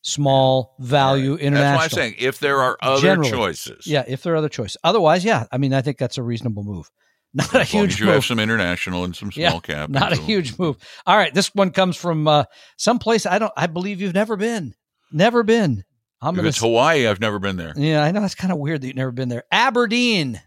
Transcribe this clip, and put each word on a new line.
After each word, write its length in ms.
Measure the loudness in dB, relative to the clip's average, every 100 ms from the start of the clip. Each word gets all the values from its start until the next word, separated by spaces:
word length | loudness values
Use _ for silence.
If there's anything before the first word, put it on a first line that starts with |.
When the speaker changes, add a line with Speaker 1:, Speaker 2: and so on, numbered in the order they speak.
Speaker 1:
small 720 | -8 -2 2 4 4 2 -2 -12
value 520 | -2 2 2 2 0
Speaker 2:
All 40 | -2
right. 60 | 0
Speaker 1:
international. 340 | 2 2 2
Speaker 2:
That's 160 | 0 0
why 60 |
I'm 80 | -4
saying 40 | -2
if 200 | -4 -2
there 220 | 0 2
are 160 | 2 0
other 200 | 0 2
Speaker 1:
Generally. 300 | 4 4 2
Speaker 2:
choices. 560 | 0 -2 -4 -12 -14 -4
Speaker 1:
Yeah, 160 | -2 -2
if 160 | -6
there 100 | -2
are 40 | -2
other 120 | -2
choices. 280 | -4 -8 -2
Otherwise, 420 | 0 4 4 4 2
yeah, 200 | 0 0
I 60 | -2
mean, 160 | 0
I 80 | 0
think 160 | 0 -4
that's 200 | -4 -4
a 60 |
reasonable 400 | -6 -4 -4 -6
move. 260 | -8 -10 -12 _ _
<laughs> 220 | _ _
Not 200 | -6 0
a 60 | 0
Speaker 2:
As 120 | 2
long 100 | 0
Speaker 1:
huge 100 | 0 2
Speaker 2:
as 40 |
you 60 | 2
have 80 | 2
Speaker 1:
move. 80 | 2
Speaker 2:
some 140 | 0
international 640 | 0 0 0 -2 -4 -4
and 100 | -4
some 160 | -6 -10 -4
Speaker 1:
Yeah, 140 | -2
Speaker 2:
small 100 | -2
cap 280 | -4 -6 -4
Speaker 1:
not 140 | -2
a 20 | 0
Speaker 2:
and 60 | -2
so 60 |
Speaker 1:
huge 340 | -2 -2 -2 -4
move. 200 | -4 -4 -12 -10 2
All 120 | 2
right, 160 | 4
this 200 | 0 -2
one 180 | 0 0
comes 260 | 2 0 0
from, 320 | -4 0 2
uh, 160 | 2 0 -8 -20 -4
someplace 480 | 0 0 0 0 0
I 140 | 0
don't, 120 | -2 -2
I 100 | -4
believe 320 | -4 -6 -6
you've 140 | -2
never 240 | -2 -2 -2
been. 360 | -4 -4 -8 -12 _ _ _
Never 320 | 2 2 4
been. 400 | 4 4 2 0 -6 _ _ _
I'm 140 | -4 0
Speaker 2:
If 20 |
Speaker 1:
gonna 100 | 0
Speaker 2:
it's 100 | 2
Speaker 1:
s- 20 |
Speaker 2:
Hawaii, 460 | 2 4 4 4 2
I've 120 | 2
never 200 | 0 -2
been 180 | -2 -4
there. 160 | -6 -4
Speaker 1:
Yeah, 260 | 0 2
I 80 | 2
know. 100 | 0
That's 140 | -4 -4
kinda 200 | -4 -2
weird 240 | -2 -4
that 60 | -6
you've 80 | -4
never 160 | -4
been 160 | -4 -4
there. 160 | -6 -2
Aberdeen. 880 | 0 2 2 0 2 2 0 -2 -6